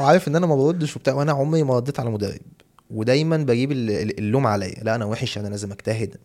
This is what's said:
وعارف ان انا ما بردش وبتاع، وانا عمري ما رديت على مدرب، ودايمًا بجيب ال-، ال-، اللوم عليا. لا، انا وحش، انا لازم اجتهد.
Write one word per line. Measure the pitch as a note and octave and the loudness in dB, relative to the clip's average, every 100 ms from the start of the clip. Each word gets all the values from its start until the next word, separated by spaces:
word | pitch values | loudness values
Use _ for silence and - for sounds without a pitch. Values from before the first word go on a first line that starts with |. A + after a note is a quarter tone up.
وعارف | C#3 F3 E3 | 6 4 4
ان | D#3 | 0
انا | F3 | 2
ما | C#3+ | 2
بردش | C#3+ F3 D3 - | 2 0 -4 -2
وبتاع، | - | -2
وانا | C3+ D3 | 0 0
عمري | C#3 D3 D#3+ | 0 0 2
ما | C#3 B2 | 2 0
رديت | B2+ C#3+ | 0 -4
على | A#2+ | -4
مدرب، | G#2 G2+ - - - _ _ - | -2 -4 -6 -16 -20 _ _ -12
ودايمًا | G#2+ A2 C#3 D#3+ D#3+ | -4 2 2 4 0
بجيب | C#3 A#2 C3+ | 2 2 2
ال-، | C3+ A2 | 0 0
ال-، | G#2 G#2+ - | -2 -2 -2
اللوم | G#2+ C3 B2 | 0 2 2
عليا. | G2+ F#2+ F#2 | 0 -2 -6
لا، | A2 A#2 | -2 -2
انا | G#2 | -2
وحش، | A2 A#2 G#2 | -4 -6 -6
انا | G#2 | -8
لازم | G2+ G#2 | -8 -8
اجتهد. | F#2+ - A2+ G2+ - | -8 -6 -4 -6 -10